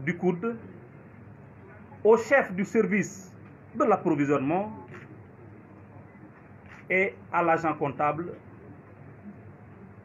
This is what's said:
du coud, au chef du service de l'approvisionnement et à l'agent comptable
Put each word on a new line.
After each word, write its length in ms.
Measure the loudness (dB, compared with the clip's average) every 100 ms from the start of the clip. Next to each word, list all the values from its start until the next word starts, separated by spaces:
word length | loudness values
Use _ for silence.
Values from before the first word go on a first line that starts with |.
du 120 | -4 0
coud, 400 | 2 2 -2 -6 -10 -18 -18 -20 -20 -20 -20 -20 -20 -20 -20 -20 -20 0
au 140 | 6 6
chef 360 | 6 4 4
du 100 | -2
service 720 | 0 2 4 2 0 -6 -18 -18 -20 -20 -8 0
de 80 |
l'approvisionnement 880 | 4 4 4 2 4 2 2 0 -2 -8 -14 -16 -18 -18 -20 -20 -20 -20 -20 -20 -20 -20 -20 -20 -20 -20 -20 -20 -20 -14 -2
et 240 | 2 2 -2 -2
à 120 | 2
l'agent 300 | 4 4 2 0
comptable 580 | -2 0 0 0 -4 -10 -16 -20 -20 -20 -20 -20 -20 -18 -18 -18 -18 -20 -20 -20 -20 -20